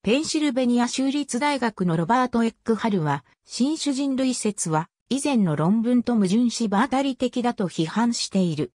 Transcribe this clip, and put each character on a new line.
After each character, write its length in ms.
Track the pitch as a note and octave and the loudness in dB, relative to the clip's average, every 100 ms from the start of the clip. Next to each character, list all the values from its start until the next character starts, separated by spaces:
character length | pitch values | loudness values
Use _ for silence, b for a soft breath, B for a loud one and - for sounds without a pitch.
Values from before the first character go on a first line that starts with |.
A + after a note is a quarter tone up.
ペ 160 | F#3+ C4 | 0 0
ン 80 | D#4 | 0
シ 140 | D#4 | 0
ル 120 | D4+ | 0
ベ 140 | B3+ B3 | 0 0
ニ 160 | A#3+ | 2
ア 60 | A#3+ | 0
州 240 | - C4+ | 0 -2
立 260 | C#4+ C#4 A#3+ | -2 -4 -2
大 220 | D4 C#4 | -2 0
学 260 | A#3 - F3+ | -2 -2 0
の 100 | E3 | 0
ロ 120 | E3 | 2
バ 200 | B3 B3 | 2 2
ー 40 | |
ト・ 120 | A#3 | 0
エ 40 | A3+ | 0
ッ 80 | - | -2
ク 100 | - | -2
ハ 160 | A3 A#3 | 0 0
ル 140 | G3+ | 0
は、 200 | D3+ C#3+ b b _ | 0 -4 b b _
新 320 | - C4 D#4+ | -2 0 0
種 160 | C#4+ | -2
人 220 | C4 C#4 C4 | -2 -2 0
類 180 | C4 | 0
説 380 | A#3+ G#3+ G3+ E3+ | 0 -4 -4 -2
は、 180 | D#3 E3 _ _ | -2 -2 _ _
以 120 | C4+ | -2
前 140 | D4 B3+ | 0 2
の 180 | F#3 D3 | 2 2
論 280 | D#3+ A3+ | 2 2
文 180 | A3+ B3 | 2 2
と 140 | A#3+ A#3 | 2 2
矛 100 | F#3+ | 2
盾 240 | G#3+ A#3+ | 2 2
し 180 | - A3 | 0 0
場 140 | G3 | 0
当 80 | C4+ | 2
た 120 | C4 | 0
り 120 | C#4 B3+ | -2 -2
的 280 | B3 B3 | -2 -2
だ 100 | A#3+ | -2
と 140 | A#3 F#3 | -2 -4
批 180 | - D#3+ | -2 -2
判 300 | G#3 A#3 A#3+ | 0 0 -2
し 140 | - | -2
て 100 | F#3+ | 0
い 160 | F3+ D3+ | 0 0
る。 160 | C3+ | -6